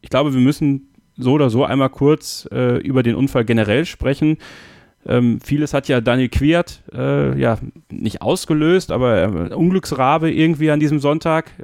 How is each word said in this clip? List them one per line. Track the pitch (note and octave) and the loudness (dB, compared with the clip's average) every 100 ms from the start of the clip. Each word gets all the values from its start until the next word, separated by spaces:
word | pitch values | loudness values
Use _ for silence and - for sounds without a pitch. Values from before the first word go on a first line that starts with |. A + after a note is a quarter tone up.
ich | - | -4
glaube, | B2+ D3 C3 | 0 0 2
wir | |
müssen | B2+ D3+ D3 C#3 - _ _ - | 2 2 0 -2 -6 _ _ -6
so | B2 | 0
oder | D3+ C3+ | 2 2
so | A2+ C#3 | 2 0
einmal | C3 C3+ | 0 -2
kurz, | - C#3 D#3 - - - | 2 2 2 -2 -14 -8
äh, | B2+ B2 B2 | -4 -2 -2
über | - B2+ | 0 0
den | A#2+ A#2 | 0 0
Unfall | C3+ C3 | 0 0
generell | A#2 A#2 G#2 A#2+ E3+ | 0 2 2 0 -2
sprechen. | - B2+ C#3 D3+ D#3 - - - - _ _ - | -4 -4 0 0 0 -6 -20 -20 -20 _ _ -2
Ähm, | B2 A#2+ A2+ | 2 2 0
vieles | - C#3+ D3 | -2 -2 0
hat | C#3+ C3+ | -2 0
ja | B2+ | 0
Daniel | A#2 B2+ B2+ | 2 0 0
Kvyat, | - C#3+ E3+ - - - | 0 2 2 -2 -10 -14
äh, | - C3 C#3+ C#3 C3+ | -6 -2 0 0 0
ja, | B2 A2+ B2 - - | 0 -2 -6 -16 -16
nicht | - A2 - | -8 -6 -4
ausgelöst, | A#2+ F#3 - D#3 D#3 F#3 - | -4 -4 -2 0 2 2 0
aber, | G#2+ B2 G#2 | -2 2 2
äh, | F#2 F2+ F2 | 0 -2 -6
Unglücksrabe | - F3 F#3 - C3+ C3 D#3 D#3+ | 0 0 0 -2 -2 0 2 0
irgendwie | - D#3+ D3+ D#3 | 2 0 2 0
an | D3 | 2
diesem | D3+ D3+ | 2 0
Sonntag. | C#3+ D#3 E3 D#3+ - - | 0 0 0 -2 -4 -14